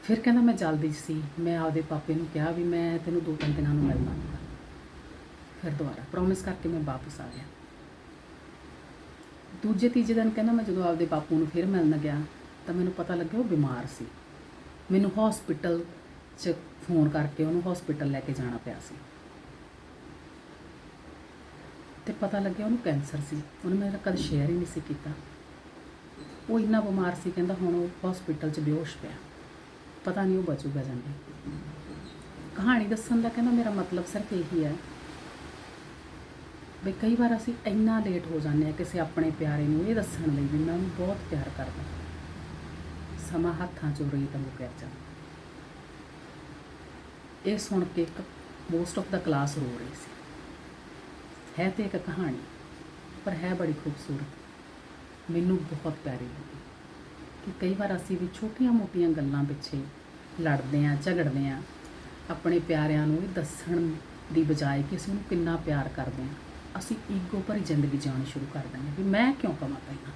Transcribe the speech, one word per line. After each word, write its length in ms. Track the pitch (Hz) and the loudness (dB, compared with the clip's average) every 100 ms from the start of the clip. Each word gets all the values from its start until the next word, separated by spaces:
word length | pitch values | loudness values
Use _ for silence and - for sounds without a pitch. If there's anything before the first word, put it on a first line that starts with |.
ਫਿਰ 160 | - 220 | 4 4
ਕਹਿੰਦਾ, 220 | 247 240 | 6 8
"ਮੈਂ 120 | 233 | 8
ਜਲਦੀ 380 | 196 170 151 151 | 6 4 4 2
'ਚ 40 | 151 | 0
ਸੀ, 280 | - 156 147 165 | -2 -2 -2 -2
ਮੈਂ 180 | 170 170 | 0 2
ਆਪਦੇ 240 | 160 156 | 2 2
ਪਾਪੇ 340 | 156 151 156 160 | 0 -2 0 0
ਨੂੰ 100 | 170 | 0
ਕਿਹਾ 260 | 156 156 | 0 2
ਵੀ 120 | 170 | 2
ਮੈਂ 360 | 175 170 170 165 | 2 2 2 0
ਤੈਨੂੰ 240 | 165 170 | 2 0
ਦੋ 120 | 165 151 | 0 0
ਤਿੰਨ 180 | 151 | 2
ਦਿਨਾਂ 200 | 147 147 | 4 4
ਨੂੰ 100 | 147 | 4
ਮਿਲਣਾ 280 | 143 131 123 | 4 4 2
ਹੁੰਦਾ।" 260 | - - - - - - - - - - - - - - - | -2 -4 -8 -8 -12 -14 -16 -16 -18 -16 -18 -18 -18 -18 -8
ਫਿਰ 100 | 170 | -4
ਦੁਬਾਰਾ 320 | 147 143 - - | -2 -2 -4 -6
ਪ੍ਰੋਮਿਸ 300 | 185 185 185 | 0 2 2
ਕਰਕੇ 280 | - 180 165 | 0 -4 -2
ਮੈਂ 100 | 165 | -2
ਵਾਪਸ 420 | 147 131 - - | -2 -4 -8 -10
ਆ 60 | 127 123 | -10 -10
ਗਿਆ। 80 | 143 - - - - - - - - - - - - - - - - - - - - - | -14 -16 -20 -18 -18 -18 -20 -20 -20 -18 -18 -18 -18 -18 -18 -18 -18 -18 -18 -18 -16 -4
ਦੂਜੇ 260 | 214 - 240 | 0 6 6
ਤੀਜੇ 240 | 240 220 | 6 6
ਦਿਨ 160 | 226 220 | 6 4
ਕਹਿੰਦਾ, 240 | 220 226 | 4 6
ਮੈਂ 100 | 233 | 6
ਜਦੋਂ 200 | 202 180 | 4 4
ਆਪਦੇ 220 | 175 165 165 | 4 4 4
ਬਾਪੂ 320 | 151 151 160 | 2 4 4
ਨੂੰ 100 | 160 | 4
ਫਿਰ 180 | 170 190 | 4 4
ਮਿਲਣ 320 | 190 156 151 | 6 6 6
ਗਿਆ 240 | 151 147 151 - - - - | 2 0 -2 -8 -18 -12 -4
ਤਾਂ 60 | |
ਮੈਨੂੰ 200 | 175 180 | 0 2
ਪਤਾ 220 | 180 170 175 | 0 0 0
ਲੱਗਿਆ 240 | 165 220 | 0 0
ਉਹ 40 | |
ਬਿਮਾਰ 440 | 233 165 139 123 135 | 4 4 4 2 -4
ਸੀ। 180 | - 117 - - - - - - - - | -8 -12 -12 -18 -18 -18 -18 -18 -18 4
ਮੈਨੂੰ 200 | 190 202 | 6 6
ਹਸਪੀਟਲ 760 | 202 220 214 - 151 180 170 170 - - - - - | 6 4 4 -2 0 2 0 -2 -12 -18 -18 -18 -4
'ਚ 140 | 180 160 - - - | -2 -2 -4 -14 2
ਫੋਨ 220 | 170 151 | 6 6
ਕਰਕੇ 360 | 151 143 - 156 | 4 0 2 2
ਉਹਨੂੰ 260 | 175 180 | 2 2
ਹਸਪੀਟਲ 400 | 175 - 147 139 | -2 -2 0 0
ਲੈ 80 | 135 | 0
ਕੇ 140 | 139 | -2
ਜਾਣਾ 240 | 135 123 120 | -2 -2 -4
ਪਿਆ 220 | 120 - - | -6 -10 -12
ਸੀ 60 | - - - - - - - - - - 127 - - - - - - - - - - - - - - - - - - - - - | -16 -16 -18 -18 -18 -18 -18 -20 -20 -20 -18 -18 -18 -18 -18 -18 -18 -18 -18 -18 -18 -18 -18 -18 -18 -18 -16 -16 -16 -16 -10 -8
ਤੇ 80 | |
ਪਤਾ 260 | 202 196 202 | -2 0 0
ਲੱਗਿਆ 260 | 196 185 214 | 0 0 0
ਉਹਨੂੰ 140 | 240 | 2
ਕੈਂਸਰ 400 | 175 143 143 147 143 | 2 0 0 -4 -4
ਸੀ। 120 | 151 - - 185 | -4 -6 -6 0
ਉਹਨੇ 100 | 190 | 2
ਮੇਰੇ 140 | 202 | 2
ਨਾਲ 100 | 196 202 | 0 0
ਕਦੇ 120 | 180 | 0
ਸ਼ੇਅਰ 320 | - 147 147 | 2 2 4
ਹੀ 40 | |
ਨਹੀਂ 120 | 175 170 | 2 0
ਸੀ 160 | 170 | -4
ਕੀਤਾ। 300 | - 147 151 151 - - - - - - - - - - - - - | -6 -6 -6 -8 -10 -18 -18 -18 -18 -18 -18 -18 -18 -16 -16 -14 2
ਉਹ 100 | 226 | 4
ਇੰਨਾ 220 | 208 220 | 6 6
ਬਿਮਾਰ 340 | 208 190 180 180 | 4 2 2 0
ਸੀ, 160 | 185 | -2
ਕਹਿੰਦਾ, 220 | 180 175 | 0 2
ਹੁਣ 220 | 185 180 175 | 2 2 4
ਉਹ 360 | 175 - 185 | 0 0 -2
ਹਸਪੀਟਲ 400 | 180 - 151 156 | -2 -2 -2 0
'ਚ 80 | 151 | 2
ਬੇਹੋਸ਼ 380 | 147 156 156 - | 2 2 0 -8
ਪਿਆ। 380 | - - - - - - - - - - 190 | -10 -12 -14 -16 -18 -18 -18 -18 -18 -8 -2
ਪਤਾ 180 | 185 | 2
ਨਹੀਂ 140 | 190 185 | 4 4
ਉਹ 60 | |
ਬਚੂਗਾ 400 | 170 139 147 139 | 4 0 0 -2
ਜਾਂ 120 | 131 123 | -2 -4
ਨਹੀਂ। 180 | 143 - - - 143 - - - - - - - - - - - | -6 -8 -10 -12 -10 -8 -10 -12 -12 -12 -12 -14 -14 -14 -10 0
ਕਹਾਣੀ 300 | 202 247 202 | 6 6 4
ਦੱਸਣ 360 | 220 - 233 | 0 4 4
ਦਾ 80 | 226 | 4
ਕਹਿੰਦਾ 220 | 233 240 | 2 4
ਮੇਰਾ 180 | 240 233 | 6 4
ਮਤਲਬ 360 | 202 170 180 180 | 2 0 -2 -2
ਸਿਰਫ 280 | 208 208 | -4 -2
ਇਹੀ 300 | 190 156 170 151 | -2 2 2 2
ਹੈ 100 | 160 - - - - - - - - - - - - - - - - - - - - 190 | 0 -6 -12 -12 -14 -14 -14 -14 -14 -14 -16 -16 -16 -16 -16 -16 -16 -16 -16 -16 -6 -4
ਵੀ 80 | 190 | 2
ਕਈ 140 | 220 233 | 4 6
ਵਾਰ 200 | 240 226 | 6 6
ਅਸੀਂ 180 | - 233 214 | 0 -2 2
ਇੰਨਾ 340 | 208 220 220 | 4 6 6
ਲੇਟ 260 | 202 175 165 | 4 0 0
ਹੋ 140 | 165 | 0
ਜਾਂਦੇ 260 | 151 147 156 | 4 4 4
ਹਾਂ 80 | |
ਕਿਸੇ 260 | 151 175 180 | 0 -2 0
ਆਪਣੇ 320 | 160 - 160 | 0 2 2
ਪਿਆਰੇ 320 | 151 151 147 | 2 0 2
ਨੂੰ 240 | 147 151 196 | 4 4 4
ਇਹ 80 | 226 | 2
ਦੱਸਣ 400 | 190 - 160 143 | 2 0 2 2
ਲਈ 120 | 139 | 2
ਵੀ 60 | 151 | 2
ਮੈਂ 160 | 160 | 2
ਉਹਨੂੰ 160 | 175 185 175 | 2 0 0
ਬਹੁਤ 200 | 180 202 - | 0 -2 -2
ਪਿਆਰ 180 | 151 143 143 | -2 -2 -4
ਕਰਦਾ। 260 | 131 - - - - - - - - - - - - - - 156 - | -6 -6 -6 -6 -8 -10 -10 -10 -10 -10 -10 -10 -10 -10 -8 -8 -2
ਸਮਾਂ 220 | 165 170 | 2 2
ਹੱਥਾਂ 380 | 160 175 - 151 | 0 -4 -2 -2
ਚੋਂ 140 | 143 143 | 0 0
ਰੇਤ 300 | 139 139 139 | 0 0 -2
ਵਾਂਗੂ 140 | 131 - | -6 -6
ਗਿਰ 100 | 123 - | -8 -8
ਜਾਂਦਾ। 240 | 123 - - - - - - - - - - - - - - - - - - - - - - - - - - | -12 -12 -14 -14 -14 -16 -16 -16 -16 -16 -16 -16 -16 -16 -16 -16 -14 -14 -16 -16 -16 -16 -16 -16 -16 -4 0
ਇਹ 120 | 202 | 0
ਸੁਣ 280 | - 190 180 - | 2 2 2 2
ਕੇ 60 | |
ਇੱਕ 200 | 165 - 190 - - - - | 0 -2 -10 -12 -16 -14 -2
most 180 | 165 170 | 0 2
of 120 | - | -2
the 160 | 185 190 | 0 0
class 400 | 175 143 143 151 | 4 4 4 0
ਰੋ 160 | 127 120 | -2 -4
ਰਹੀ 80 | - | -8
ਸੀ। 240 | - - - - - - - - - - - - - - - - - | -10 -14 -14 -14 -14 -14 -16 -16 -16 -16 -16 -16 -16 -16 -16 -10 0
ਹੈ 100 | 185 | 0
ਤੇ 140 | 185 | 2
ਇੱਕ 140 | 202 180 | 0 0
ਕਹਾਣੀ, 420 | - 151 165 123 - - - - - - - - - | -2 0 0 -2 -6 -14 -16 -16 -16 -16 -16 -8 -4
ਪਰ 60 | |
ਹੈ 220 | 170 180 | -2 0
ਬੜੀ 200 | 180 165 147 | 2 2 0
ਖੂਬਸੂਰਤ। 1500 | 156 143 - 139 147 - - - - - - - - - - | -2 -6 -4 -4 -4 -10 -16 -18 -18 -18 -18 -18 -18 -14 -2
ਮੈਨੂੰ 260 | 170 180 185 | 2 4 4
ਬਹੁਤ 360 | 156 151 165 147 | 2 -4 -4 -4
ਪਿਆਰੀ 220 | 147 127 123 | -4 -4 -6
ਲੱਗੀ 340 | 143 147 - - - - - - - - - - | -8 -12 -14 -14 -18 -18 -18 -18 -16 -16 -12 -10
ਕਿ 60 | - | -2
ਕਈ 120 | 185 | 0
ਵਾਰ 220 | 190 202 180 | 2 0 0
ਅਸੀਂ 220 | - 180 | 0 -2
ਵੀ 100 | 180 | -2
ਛੋਟੀਆਂ-ਮੋਟੀਆਂ 760 | - 220 - 254 233 190 180 170 | -4 -6 2 6 6 4 4 4
ਗੱਲਾਂ 340 | 156 139 143 | 4 2 2
ਪਿੱਛੇ 380 | 143 143 - 139 135 - - - - - | 2 -2 -4 -4 -4 -12 -18 -18 -14 0
ਲੜਦੇ 440 | 160 139 131 143 147 | 4 4 4 4 6
ਹਾਂ, 120 | 143 185 | 4 2
ਝਗੜਦੇ 440 | 175 151 139 139 | 4 4 2 0
ਹਾਂ। 120 | 135 135 - - - - - - | -2 -8 -12 -14 -14 -14 -14 -8
ਆਪਣੇ 300 | 160 170 170 | -2 4 4
ਪਿਆਰਿਆਂ 480 | 165 156 151 151 151 | 4 4 6 6 6
ਨੂੰ 100 | 156 | 4
ਇਹ 100 | 190 | 2
ਦੱਸਣ 640 | 185 147 - 165 170 165 156 - - - | -2 -4 -6 0 2 2 0 -8 -14 0
ਦੀ 100 | 160 | 4
ਬਜਾਏ 400 | 151 151 143 139 143 | 4 4 4 2 0
ਕਿ 60 | 185 | -2
ਅਸੀਂ 180 | - | -2
ਉਹਨੂੰ 100 | 196 - | -4 0
ਕਿੰਨਾ 260 | 175 165 165 | 2 2 0
ਪਿਆਰ 340 | 160 147 127 - | 2 0 0 -2
ਕਰਦੇ 280 | 127 131 | -4 -2
ਹਾਂ, 100 | 131 147 - - - - | -6 -6 -12 -14 -10 -8
ਅਸੀਂ 160 | - 220 - | -4 -4 0
ਈਗੋ 320 | 196 180 196 190 | -2 0 -2 0
ਭਰੀ 120 | 214 | -2
ਜ਼ਿੰਦਗੀ 380 | 165 151 143 139 | 2 4 4 2
ਜਿਉਣੀ 280 | 139 131 131 | 0 -2 -2
ਸ਼ੁਰੂ 200 | 147 139 | -4 -4
ਕਰ 60 | 147 | -6
ਦਿੰਦੇ 280 | 131 131 143 | -6 -6 -6
ਹਾਂ 80 | 147 | 0
ਵੀ 60 | |
ਮੈਂ 300 | 196 202 254 | 4 6 6
ਕਿਉਂ 200 | 277 196 | 4 0
ਕਵਾਂ 260 | 151 139 139 - | 0 -2 -4 -8
ਪਹਿਲਾਂ। 240 | 139 143 | -10 -10